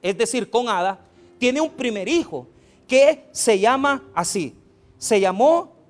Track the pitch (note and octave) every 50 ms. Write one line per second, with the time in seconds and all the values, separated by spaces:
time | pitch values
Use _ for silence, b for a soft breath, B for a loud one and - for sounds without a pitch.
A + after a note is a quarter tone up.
0 | _ F3+ G3 E3 A#3 G3+ - B3+ G#3 - - A#3 B3 A#3+ G#3 F3+ F3 F#3+ F#3+ -
1 | - b b b b b b _ B3 B3 B3+ C#4+ D#4+ D#4 - - C4 B3 A3 G#3
2 | F#3 F#3+ D#4 F4 D4 - - C3+ B2 - b b b b b b b _ B3+ B3+
3 | C4+ C#4+ D#4 D4+ - _ - - - - A3 F#3+ F#3+ A3 B3+ C4+ C4+ C#4+ C#4 C4+
4 | - - - - F3 - - G3+ E3 B2+ - - _ _ _ _ _ _ _ _
5 | - - A3+ G#3 F#3+ F#3 F#3 G3 A#3 D4 E4 E4+ E4+ - _ _ _ _